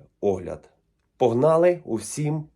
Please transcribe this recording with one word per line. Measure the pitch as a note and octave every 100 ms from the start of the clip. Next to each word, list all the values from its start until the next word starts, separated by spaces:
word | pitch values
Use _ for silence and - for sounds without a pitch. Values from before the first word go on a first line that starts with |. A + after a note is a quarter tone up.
| - _
огляд. | G2+ F#2+ E2 D#2 - _ _ _ _ -
Погнали, | B2 A#2 D3+ D#3+ F3 F3
усім | - A2+ - - D3 D#3 D3+